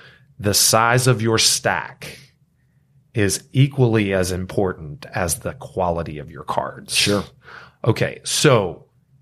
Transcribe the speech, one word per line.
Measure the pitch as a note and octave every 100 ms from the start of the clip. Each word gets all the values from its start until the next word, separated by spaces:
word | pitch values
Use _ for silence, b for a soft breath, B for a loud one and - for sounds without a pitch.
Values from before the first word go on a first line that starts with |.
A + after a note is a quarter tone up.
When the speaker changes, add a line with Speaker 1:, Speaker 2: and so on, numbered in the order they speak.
| B B B _
Speaker 1:
the | G2+
size | G2 - A2 A#2 B2 B2+
of | A2+
your | A2+ A2+
stack | - - A2 F2 - - - - - _ _ _ _ _ _ _ _
is | - G2+ - -
equally | C3 C#3 C3+ B2 A2 G2+
as | F#2+ F2+
important | F2+ F#2 - F#2+ - D#2 C#2+ -
as | - F2+ -
the | F2
quality | D#2 - - F2+ E2+ E2 D2+
of | D2+
your | D2
cards. | - - C2+ - G#2
Speaker 2:
Sure. | - - G2+ F2 _ B B B B
Speaker 1:
Okay, | - - F2 -
so | - - D3+ A#2+ F#2 D#2+ - _ _ _